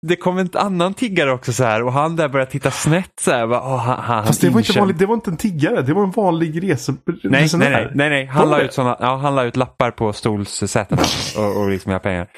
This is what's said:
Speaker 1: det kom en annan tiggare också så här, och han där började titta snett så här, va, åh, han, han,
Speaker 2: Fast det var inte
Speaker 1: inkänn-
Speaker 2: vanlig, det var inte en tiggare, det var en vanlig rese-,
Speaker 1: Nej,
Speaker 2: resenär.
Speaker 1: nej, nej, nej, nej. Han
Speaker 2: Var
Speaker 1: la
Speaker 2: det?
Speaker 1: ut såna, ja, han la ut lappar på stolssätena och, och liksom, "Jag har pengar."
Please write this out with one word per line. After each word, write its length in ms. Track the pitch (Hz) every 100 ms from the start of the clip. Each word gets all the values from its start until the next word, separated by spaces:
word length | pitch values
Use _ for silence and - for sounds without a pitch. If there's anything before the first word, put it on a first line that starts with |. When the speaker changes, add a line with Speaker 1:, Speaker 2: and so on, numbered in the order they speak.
| 160
Speaker 1:
det 100 | 175
kom 220 | 180 185
en 120 | 185
annan 400 | - 202 180 175
tiggare 380 | 196 247 185 143
också 200 | 127 -
så 120 | 113
här, 180 | 123 110
och 100 | 123
han 240 | 131 156 165
där 120 | 151
började 220 | 135 131
titta 200 | 135 139
snett 420 | - - 165 190 -
så 100 | -
här, 160 | 135 113
va, 140 | 120
åh, 120 | 131 127
han, 200 | 117 127
han, 280 | - 117 107
Speaker 2:
Fast 140 | -
det 100 | 139
var 80 | 120
inte 120 | 107
Speaker 1:
inkänn- 80 | -
Speaker 2:
vanlig, 160 | 202 165
det 100 | 190
var 80 |
inte 160 | 226 214
en 60 | 160
tiggare, 460 | 220 165 156 226
det 120 | 127
var 100 | 180
en 60 | 202
vanlig 520 | 185 196 165 165 156
rese-, 320 | 196 143 - 135 - 170
Speaker 1:
Nej, 200 | - 131
Speaker 2:
resenär. 260 | 156 170 139
Speaker 1:
nej, 100 | 127
nej, 60 | -
nej, 160 | 135 147
nej. 160 | 143 131
Han 160 | 135
Speaker 2:
Var 80 | 156
Speaker 1:
la 80 | 147
Speaker 2:
det? 60 |
Speaker 1:
ut 80 | 135
såna, 240 | - 123 120
ja, 160 | 123 135
han 180 | 143
la 100 | 139
ut 120 | 123 127
lappar 340 | 127 _ 123
på 220 | - 113
stolssätena 880 | 104 120 107 101 - 104 120 104 - 107 - - -
och, 240 | 104 101
och 80 | 101
liksom, 220 | 95 -
"Jag 60 | 95
har 40 |
pengar." 260 | 104 90 87